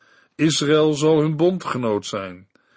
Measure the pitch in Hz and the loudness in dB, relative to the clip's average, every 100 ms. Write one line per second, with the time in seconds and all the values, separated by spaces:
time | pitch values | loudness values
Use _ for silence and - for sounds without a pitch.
0 | _ _ _ - 156 143 147 156 156 143 | _ _ _ -2 0 0 2 2 2 2
1 | 156 160 156 151 175 185 - 127 117 104 | 2 2 2 2 0 0 -6 -4 -2 -4
2 | - 104 95 92 - _ _ | -4 -8 -10 -14 -20 _ _